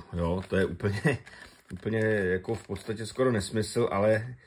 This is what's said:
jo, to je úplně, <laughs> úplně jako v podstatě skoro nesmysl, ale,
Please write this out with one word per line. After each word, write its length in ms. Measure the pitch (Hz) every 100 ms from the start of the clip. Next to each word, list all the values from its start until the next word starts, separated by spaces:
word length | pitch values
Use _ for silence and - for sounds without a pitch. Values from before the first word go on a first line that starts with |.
| -
jo, 300 | 85 85 92 -
to 80 | 95
je 100 | 92
úplně, 360 | 90 101 104
<laughs> 720 | 156 123 - - - - -
úplně 260 | 90 113 110 110
jako 500 | 107 90 92 92 110
v 120 | -
podstatě 380 | 95 - 107 107
skoro 260 | - 131
nesmysl, 580 | 110 - 110 101 120 120
ale, 440 | 98 107 110 120 123